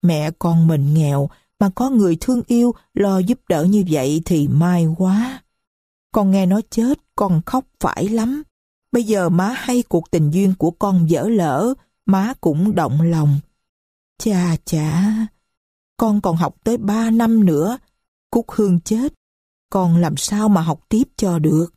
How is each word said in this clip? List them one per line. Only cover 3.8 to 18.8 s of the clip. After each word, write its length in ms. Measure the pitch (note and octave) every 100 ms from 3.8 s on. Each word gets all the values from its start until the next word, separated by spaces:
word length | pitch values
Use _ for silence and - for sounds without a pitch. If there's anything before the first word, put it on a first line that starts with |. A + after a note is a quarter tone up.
| F#3
vậy 320 | D#3 C3 D3+
thì 240 | E3 E3+ C#3+
may 380 | C3 E3+ F3 E3 D#3+
quá. 440 | F#3 G3 B3 C4+ _ _ _ _ _ _ _
Con 180 | - G3
nghe 160 | F#3+ F#3
nó 140 | G3+ A3+
chết, 280 | - A#3 D4 _ -
con 240 | G3+ E3 -
khóc 180 | B3+ C4 _
phải 280 | - - F#3
lắm. 340 | A3+ A3+ C#4+ D4+ _ _ _ _
Bây 120 | A#3+
giờ 240 | A3 G#3 F3
má 200 | F3 F#3+ B3
hay 260 | - B3
cuộc 280 | A#3+ F3 D#3+
tình 200 | F3 D3+
duyên 240 | E3 G3 F#3
của 120 | D#3+
con 360 | F3 G3+ F#3 E3
vỡ 180 | D#3+ F3
lỡ, 460 | A3+ E3 C3+ A3 C4 _ _ -
má 280 | F#3+ G3+ C4+
cũng 340 | - D3 G3
động 280 | F3+ D#3 C#3+
lòng. 360 | E3 E3 D3 C#3+ - _ _ _ _ _ _ _
Chà 380 | A3+ G3 F3 D#3+
chà, 480 | - D#3+ D3+ D#3 G3+ A3 A3 _ _ _ _ _ _ _
con 240 | A3+ G#3
còn 160 | G3+ E3
học 180 | D#3+ -
tới 120 | - A#3+
ba 340 | G3+ G#3+ A3+
năm 340 | A3+ A3+ A3+
nữa, 340 | G3 D3 E3+ B3+ _ _ _ _ _
Cúc 200 | A#3+ A#3
Hương 300 | - G#3 F3